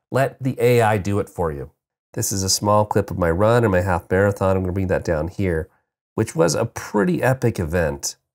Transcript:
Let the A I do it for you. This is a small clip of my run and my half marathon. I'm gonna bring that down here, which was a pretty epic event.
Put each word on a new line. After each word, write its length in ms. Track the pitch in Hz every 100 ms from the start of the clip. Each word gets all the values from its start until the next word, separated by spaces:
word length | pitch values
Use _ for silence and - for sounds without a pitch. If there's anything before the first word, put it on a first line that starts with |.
| -
Let 300 | 123 135 -
the 140 | 131 120
A 240 | 117 123
I 160 | 110 107
do 180 | 95 101
it 100 | -
for 240 | - 85
you. 200 | 73 67 _ _ _ _
This 180 | - 110
is 120 | 101
a 60 | 95
small 360 | - 104 104 104
clip 240 | - 98
of 80 | 92
my 140 | 87
run 320 | 82 107 120
and 80 | 117
my 100 | 92
half 280 | 92 87 -
marathon. 440 | 92 101 98 95 95
I'm 60 |
gonna 100 | 95
bring 140 | 90 92
that 160 | 82
down 260 | - 80 82
here, 380 | - 98 80 73 _ _ _ _
which 220 | - 110 160
was 180 | 165
a 120 | 147 113
pretty 580 | - - 208 185 165
epic 340 | 123 131 165 -
event. 600 | 85 87 80 69 - - _